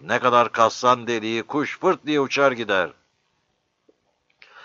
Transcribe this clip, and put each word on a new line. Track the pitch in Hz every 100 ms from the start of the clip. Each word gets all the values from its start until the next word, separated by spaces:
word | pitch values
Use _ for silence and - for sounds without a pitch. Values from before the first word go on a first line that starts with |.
"Ne | 76 120
kadar | 123 120 110
kassan | 117 110 - 123 123 117
deliği, | 117 110 113
kuş | - 147 135 -
fırt | 180 185 147
diye | 147
uçar | 135 135 139
gider." | 117 107 95 80 - _ _ _ _ _ _ _ _ _ _ _ _ _ _ - -